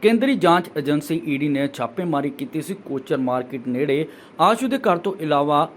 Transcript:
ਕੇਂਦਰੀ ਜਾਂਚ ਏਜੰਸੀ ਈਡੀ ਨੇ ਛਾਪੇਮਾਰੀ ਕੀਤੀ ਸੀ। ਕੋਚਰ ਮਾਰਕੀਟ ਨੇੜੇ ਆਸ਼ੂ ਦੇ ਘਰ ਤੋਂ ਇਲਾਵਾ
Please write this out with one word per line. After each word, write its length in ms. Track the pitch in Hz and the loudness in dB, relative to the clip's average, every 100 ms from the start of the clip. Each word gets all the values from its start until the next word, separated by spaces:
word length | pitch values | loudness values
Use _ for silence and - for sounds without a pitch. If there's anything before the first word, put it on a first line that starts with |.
ਕੇਂਦਰੀ 340 | 208 226 262 254 | 4 2 2 2
ਜਾਂਚ 300 | 170 170 175 - | 4 4 2 -6
ਏਜੰਸੀ 440 | 139 147 147 160 156 | -2 -2 0 -4 -2
ਈਡੀ 220 | 139 147 | -2 0
ਨੇ 220 | 139 139 | 0 -2
ਛਾਪੇਮਾਰੀ 560 | 139 120 - 180 147 143 | -4 -6 -4 -2 -2 -2
ਕੀਤੀ 320 | 139 139 156 | -6 -8 -8
ਸੀ। 120 | 151 | -8
ਕੋਚਰ 440 | 196 - 135 131 143 | -10 -8 -8 -4 -2
ਮਾਰਕੀਟ 500 | 127 127 123 135 123 | 0 -2 -4 -8 -6
ਨੇੜੇ 400 | 123 143 139 156 - - - | 0 2 2 0 -8 -20 2
ਆਸ਼ੂ 260 | 170 226 254 | 4 4 0
ਦੇ 100 | 262 | 0
ਘਰ 200 | 226 170 | 2 2
ਤੋਂ 160 | 185 - | 0 -4
ਇਲਾਵਾ 500 | 156 147 147 147 160 | 0 2 4 2 2